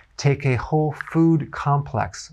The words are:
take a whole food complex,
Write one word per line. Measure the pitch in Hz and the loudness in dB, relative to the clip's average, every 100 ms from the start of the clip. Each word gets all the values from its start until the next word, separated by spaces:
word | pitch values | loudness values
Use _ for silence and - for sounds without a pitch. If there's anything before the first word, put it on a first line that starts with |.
| _ - | _ -2
take | 143 139 139 | 0 2 0
a | |
whole | 123 - 156 151 143 - | 0 0 0 0 -4 -4
food | 165 165 160 - | 2 4 4 0
complex, | - 147 143 143 110 98 - - | -6 0 0 0 -2 -4 -6 -16